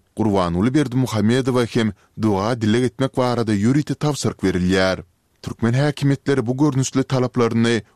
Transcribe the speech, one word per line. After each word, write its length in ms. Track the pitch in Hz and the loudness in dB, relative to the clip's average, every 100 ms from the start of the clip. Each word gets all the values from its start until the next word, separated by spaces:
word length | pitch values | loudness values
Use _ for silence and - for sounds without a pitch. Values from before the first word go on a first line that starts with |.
| _ - | _ -2
Gurbanuly 580 | 110 98 87 87 120 | 0 2 0 0 0
Berdimuhammedowa 920 | 147 131 127 127 110 104 131 127 123 117 | 0 0 -2 -2 0 2 2 2 0 0
hem 280 | 123 110 - _ - | 0 -2 -4 _ -4
dua 400 | 107 95 107 123 | 0 0 0 -2
dilek 220 | 104 117 | 0 2
etmek 340 | 127 - 131 - | 0 -2 -4 0
barada 360 | 123 120 110 | 0 0 0
ýürüýte 420 | 104 113 143 147 143 | 0 2 0 -2 -4
tapşyryk 440 | 151 139 110 - | -4 -2 -4 -2
berilýär. 600 | 95 90 90 95 92 90 - _ _ _ | -2 0 2 2 2 -2 -8 _ _ _
Türkmen 320 | - - 113 | -14 -4 -2
häkimetleri 720 | 127 147 - 139 139 - 135 113 | 0 0 0 0 0 -2 -2 -2
bu 120 | 131 | 0
görnüşli 460 | 151 131 127 135 | 0 0 -2 -2
talaplaryny 760 | 131 131 123 123 117 113 117 113 - | -2 0 0 0 0 2 2 0 -4